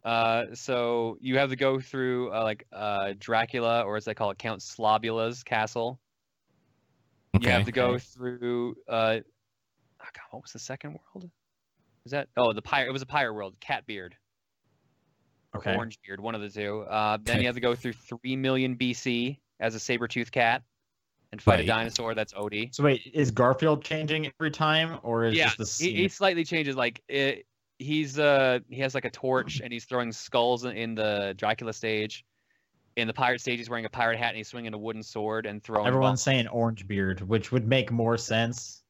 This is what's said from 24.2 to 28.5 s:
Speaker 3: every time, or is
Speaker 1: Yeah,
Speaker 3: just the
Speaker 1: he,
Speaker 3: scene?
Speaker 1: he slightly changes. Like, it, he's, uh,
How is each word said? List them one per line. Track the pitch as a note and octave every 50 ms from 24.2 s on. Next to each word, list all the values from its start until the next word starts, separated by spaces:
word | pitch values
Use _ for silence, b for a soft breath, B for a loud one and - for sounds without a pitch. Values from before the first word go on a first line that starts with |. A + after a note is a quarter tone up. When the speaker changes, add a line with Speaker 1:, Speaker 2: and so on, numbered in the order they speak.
| D#3 - - _
Speaker 3:
every | D#3+ D3+
time, | D3+ - D#3 D#3 D#3 D#3 D#3+ E3 E3 -
or | - A#2+ A#2 A2+ A#2
is | A2+ A2
Speaker 1:
Yeah, | D#3+ D#3
Speaker 3:
just | C3 A2+
the | - A2
Speaker 1:
he, | G2+ - - D#3 F3+
Speaker 3:
scene? | F3+
Speaker 1:
he | E3 F#3 F#3+
slightly | - - G3 F#3+ F3+ E3+ E3
changes. | - E3+ E3 D3+ C#3 C3+
Like, | C3 B2 A#2+ A2 - _
it, | - C#3 C#3 C#3 C3+ B2 F#2+ - _ _ _ _ _ _ _
he's, | B2+ C#3+ D3+ D#3 D#3 C#3 C3+ D3
uh, | D3+ D3 C#3 C3+ C3+ C3